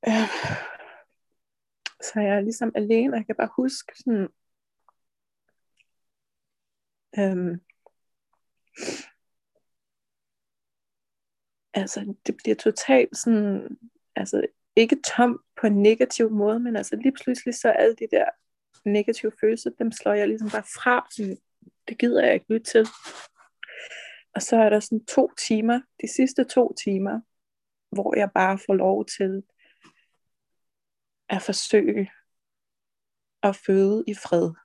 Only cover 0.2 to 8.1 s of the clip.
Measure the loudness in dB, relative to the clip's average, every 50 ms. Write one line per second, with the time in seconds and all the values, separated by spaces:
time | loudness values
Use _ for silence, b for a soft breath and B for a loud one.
0.2 | 0 B B B B B B B B B B B B B B B B B _ _
1.2 | _ _ _ _ _ _ _ _ _ _ _ _ _ -18 _ _ -16 -8 -4 -2
2.2 | 0 0 0 0 0 -2 -4 -4 -6 -4 -2 -4 0 2 2 2 2 0 -2 -4
3.2 | -4 -6 -2 -2 -2 -2 0 -2 -2 -2 -4 -6 -14 -16 -20 -8 -4 -2 0 0
4.2 | -2 -4 _ _ _ _ _ _ _ _ _ _ _ _ _ _ _ _ _ _
5.2 | _ _ _ _ _ _ _ _ _ _ _ _ _ _ _ _ _ _ _ _
6.2 | _ _ _ _ _ _ _ _ _ _ _ _ _ _ _ _ _ _ -4 -2
7.2 | -2 0 0 -2 -4 -4 -6 -8 _ _ _ _ _ _ _ _ _ _